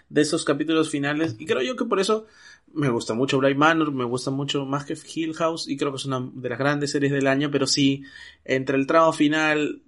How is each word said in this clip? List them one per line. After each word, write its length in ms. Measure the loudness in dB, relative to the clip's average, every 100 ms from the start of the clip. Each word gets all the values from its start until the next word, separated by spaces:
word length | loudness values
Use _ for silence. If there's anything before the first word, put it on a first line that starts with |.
| -4
de 120 | 0
esos 240 | 2 0 0
capítulos 440 | -2 0 0 0
finales, 460 | 0 -2 -2 -2 -4
y 80 | -4
creo 160 | -2
yo 140 | -2 -2
que 100 | 0
por 140 | 0
eso 260 | 2 0 -2 -20 -20 -20 _
me 160 | -2 0
gusta 240 | 0 0
mucho 240 | 0 2 2
Bly 180 | 2 4
Manor, 380 | 4 4 0
me 100 | -2
gusta 280 | -4 -4 -4
mucho 340 | -4 -4 -4 -4
más 180 | -6
que 140 | -6 -10 -10
Hill 200 | -6 -6 -2
House, 320 | -2 -2 -6
y 100 | -4
creo 140 | -4
que 60 | -4
es 80 | -4
una 240 | -4 -6
de 160 | -8 -6
las 100 | -2
grandes 320 | 0 0 -2
series 200 | 0 0
del 160 | 2 2
año, 220 | 2 2
pero 160 | 0 0
sí, 360 | 2 2 2 -4 -20 -20 -14
entre 340 | -4 -2 0 0
el 100 | 4
tramo 260 | 6 6
final, 680 | 6 2 4 2 0 -2 -4